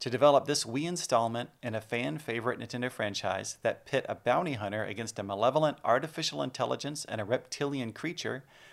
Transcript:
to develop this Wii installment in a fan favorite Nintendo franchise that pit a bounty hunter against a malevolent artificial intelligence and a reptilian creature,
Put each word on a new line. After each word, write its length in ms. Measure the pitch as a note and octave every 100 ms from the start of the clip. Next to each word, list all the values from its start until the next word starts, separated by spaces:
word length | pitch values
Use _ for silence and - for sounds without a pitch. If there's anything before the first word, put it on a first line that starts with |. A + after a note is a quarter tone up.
to 100 | B2
develop 340 | A#2 C#3+ C#3
this 200 | - D3
Wii 200 | A2+ B2+ E3
installment 640 | F3 - A#2+ A#2 A#2 - _
in 120 | A#2+
a 60 | A2
fan 380 | - A#2+ C3 D#3
favorite 400 | C3+ A#2 A#2 -
Nintendo 320 | A#2 B2 B2
franchise 680 | - G#2 G2 G2 F#2+ G#2 -
that 240 | A2+ - -
pit 180 | C3 -
a 60 | A2
bounty 380 | A#2+ C#3+ F3
hunter 300 | A#2+ G#2 G#2
against 340 | G2+ G#2 A2 -
a 40 |
malevolent 560 | G2 G2+ A#2+ D3 D#3 C3
artificial 580 | - B2 D#3 E3 D#3 D3
intelligence 640 | C3+ - A#2+ B2 C#3 D3 -
and 140 | A2
a 20 |
reptilian 680 | G2+ B2+ - - C#3+ C#3 A#2
creature, 520 | - D#3+ F3 A2 B2+ - - -